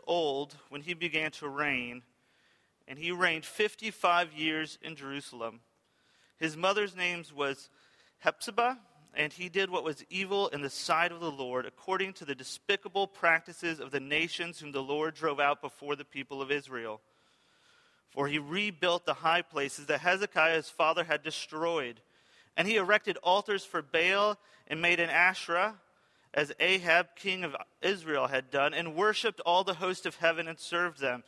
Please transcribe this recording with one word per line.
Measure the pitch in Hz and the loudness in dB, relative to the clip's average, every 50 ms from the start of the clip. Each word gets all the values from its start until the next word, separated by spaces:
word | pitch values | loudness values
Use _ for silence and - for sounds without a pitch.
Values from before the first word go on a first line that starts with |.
| - | -4
old | - 170 175 165 147 135 139 143 143 - 147 - _ | 0 0 2 2 2 0 -2 -4 -8 -10 -18 -20 _
when | 135 143 | -16 -12
he | 143 165 180 | -8 -8 -6
began | 165 170 170 147 160 156 156 | -4 -4 -2 0 -2 -2 -2
to | 151 - 156 | -4 -8 -10
reign, | 147 135 143 151 147 139 127 123 120 120 123 123 _ _ _ _ _ _ _ _ _ _ _ _ _ _ _ _ - | -6 -4 -2 -2 0 0 -2 -4 -6 -10 -14 -16 _ _ _ _ _ _ _ _ _ _ _ _ _ _ _ _ -18
and | 131 139 | -14 -8
he | 160 170 180 | -6 -6 -2
reigned | 175 180 175 160 160 156 | 2 2 2 2 0 -4
fifty-five | - - - 214 214 - - 214 220 196 - - 180 175 175 175 165 151 | -6 -2 0 0 0 -2 -4 -10 -10 -4 0 2 4 4 4 2 0 -2
years | 151 156 160 156 156 156 151 - - | -4 -2 -2 0 -2 -2 -6 -8 -12
in | - 156 165 | -14 -14 -12
Jerusalem. | 143 139 139 139 143 139 - - 120 113 113 110 113 117 _ _ _ _ _ _ _ _ _ _ _ _ _ _ - | -12 -10 -10 -10 -10 -10 -12 -10 -8 -8 -8 -8 -10 _ _ _ _ _ _ _ _ _ _ _ _ _ _ _ -4
His | 160 160 156 | -4 -4 -2
mother's | 156 175 190 202 208 208 202 175 | 0 2 2 2 2 0 -2 -2
name | 185 180 175 175 170 165 - 151 | -2 -2 -2 -2 -4 -8 -10 -4
was | 143 143 139 139 - - - _ _ _ _ _ _ _ _ _ _ | -2 -2 -2 -2 -4 -10 -18 _ _ _ _ _ _ _ _ _ _
Hephzibah, | - 165 165 - - - 208 208 233 247 262 247 208 _ _ _ _ _ - | -2 -2 -2 -2 -4 -4 0 0 0 0 0 -4 -8 _ _ _ _ _ -4
and | - 151 151 | -4 -4 -4
he | - - 180 180 | -4 -8 -12 -4
did | 165 190 196 180 | -2 -2 0 0
what | 185 175 131 | 0 -2 -2
was | 160 147 - - - | -4 -6 -6 -10 -10
evil | 165 185 196 185 202 202 202 - | -6 -6 -4 -2 0 0 0 0
in | - 147 143 | -2 -4 -6
the | 135 | -6
sight | - - - - 170 160 170 175 170 | -6 -6 -2 0 2 2 2 2 0
of | 170 | -4
the | 170 165 | -6 -6
Lord, | 143 135 135 123 123 127 123 | -6 -6 -6 -4 -4 -4 -4
according | 104 - - - - 190 185 190 190 185 | -6 -10 -12 -6 -2 -2 -2 -2 -4 -8
to | - 175 | -10 -10
the | 143 139 | -8 -8
despicable | 123 131 - - - - - 202 196 - 208 175 196 196 | -8 -10 -12 -14 -6 -2 -2 -2 -2 -2 -2 -2 0 0
practices | 190 - - - 170 165 165 - - 170 - - 170 160 156 | 0 0 2 4 4 4 4 2 -4 -12 -6 -4 -4 -4 -4
of | 123 135 | -6 -6
the | 135 139 | -6 -6
nations | 131 139 151 156 160 170 - - 175 170 170 - | -4 -2 0 0 0 -2 -4 -6 -6 -8 -8 -10
whom | 156 147 139 | -10 -8 -6
the | 139 135 | -6 -4
Lord | 131 143 147 151 160 139 | -2 -2 -2 -2 -2 -4
drove | 143 156 160 143 143 | -2 -2 -2 0 2
out | 143 143 147 143 | 2 2 2 0
before | - 139 - - 143 143 147 | -4 -10 -12 -10 -8 -6 -6
the | 139 143 | -6 -8
people | - - 139 135 120 139 135 | -10 -12 -12 -10 -8 -8 -8
of | 135 131 | -4 -2
Israel. | 143 147 139 131 131 120 117 113 107 107 _ _ _ _ _ _ _ _ _ _ _ _ _ _ _ _ _ _ _ _ _ _ | -2 -4 -4 -6 -10 -8 -8 -8 -10 -12 _ _ _ _ _ _ _ _ _ _ _ _ _ _ _ _ _ _ _ _ _ _
For | - - 139 | -4 -2 0
he | 143 147 151 | 0 0 -2
rebuilt | 147 143 160 196 208 208 185 147 - 180 170 175 - | -2 -2 -4 -2 -2 -4 -2 0 2 2 2 2 2
the | - 143 | -2 -2
high | 127 147 160 165 175 170 | 0 2 4 4 4 2
places | - - 147 139 139 - - 147 | -2 -4 -4 -4 -4 -4 -6 -2
that | 143 151 139 | -2 -2 2
Hezekiah | 151 180 180 190 202 202 - 175 156 165 165 | 4 2 2 2 2 0 2 4 4 4 4
his | 160 151 - | 2 0 -2
father | - - 165 156 165 170 165 | 0 2 2 4 4 2 0
had | 165 151 147 143 | 0 0 -2 -2
destroyed, | 156 151 - - - 160 156 160 170 170 160 135 120 117 110 _ _ _ _ _ _ _ - _ _ _ | -4 -8 -6 -8 -8 -6 -4 -2 -2 0 -2 -2 -4 -8 -12 _ _ _ _ _ _ _ -20 _ _ _
and | - 165 | -2 0
he | 196 226 | 2 2
erected | 214 190 180 208 214 - - 175 - | 2 4 4 4 4 4 0 -6 0
altars | - 170 180 202 196 - 208 196 - | 2 4 4 4 4 0 -2 -4 -4
for | - - 170 151 | -4 -6 -6 -4
Baal | 139 - 165 165 180 190 202 208 214 208 - _ _ - - _ - | 0 2 2 4 4 4 4 4 2 0 -2 _ _ -20 -20 _ -8
and | 151 160 | -4 0
made | 170 170 175 170 | 2 2 4 4
an | 170 165 | 2 2
Asherah, | 143 160 175 185 180 - - - 170 165 190 214 220 196 _ _ _ _ _ _ _ _ _ _ - | 4 6 6 6 4 2 -2 -2 0 2 0 0 -2 -6 _ _ _ _ _ _ _ _ _ _ -2
as | - 147 139 143 - | 0 0 0 0 0
Ahab, | 147 180 190 190 175 175 160 175 180 175 _ | 2 4 4 4 4 6 6 6 4 2 _
king | - - 196 185 185 180 | -8 -4 -4 -2 -2 -4
of | 160 139 139 - - _ _ - | -4 -6 -8 -10 -12 _ _ 0
Israel, | 175 202 190 160 160 151 143 127 127 | 0 0 -2 -2 -2 0 2 2 2
had | 139 131 131 127 | 2 0 -2 0
done, | - 139 139 147 147 | 2 2 2 2 2
and | 151 170 165 151 | 0 -2 -2 0
worshipped | 160 196 214 208 - - 226 196 - | 2 2 2 2 2 0 -2 -2 -2
all | - 165 175 180 190 | 0 2 4 4 4
the | 185 185 | 2 -2
host | 156 185 185 185 - - | -2 -2 -2 -2 -4 -6
of | 175 156 | -8 -4
heaven | - 165 165 165 165 165 | 0 2 2 2 2 -2
and | 165 165 - | -6 -8 -10
served | - - - 175 175 175 160 - | -8 -4 -2 0 0 -2 -2 -2
them. | 139 131 123 123 117 | -2 -2 -2 -2 -6